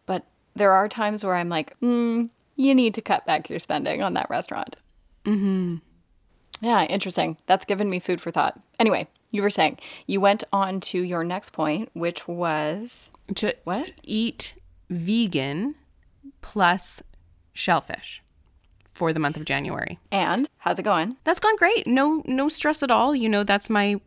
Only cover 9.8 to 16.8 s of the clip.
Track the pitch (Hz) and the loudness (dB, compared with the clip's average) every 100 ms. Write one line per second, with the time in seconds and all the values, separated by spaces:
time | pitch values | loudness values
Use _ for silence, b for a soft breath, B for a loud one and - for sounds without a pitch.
9.8 | B B B 196 196 214 - 196 190 190 | B B B 2 4 4 0 0 0 -2
10.8 | - 185 180 175 170 185 - - 151 156 | -4 -2 -2 -2 -2 -4 -6 -4 -2 -2
11.8 | - 170 170 170 - 175 170 156 151 185 | -4 -4 -4 -4 -8 -4 -2 0 -2 -4
12.8 | 240 - - - - 190 208 - - 202 | -8 -10 -12 -14 -10 -4 -4 -4 -4 -4
13.8 | 349 - - 214 233 - - - - _ | -6 -10 -6 -2 -2 -4 -8 -10 -20 _
14.8 | - 175 170 226 220 160 135 147 254 311 | -8 -6 0 0 0 -2 -4 -4 -4 -6
15.8 | _ _ _ _ 277 - - 214 175 190 | _ _ _ _ -20 -20 -8 2 4 2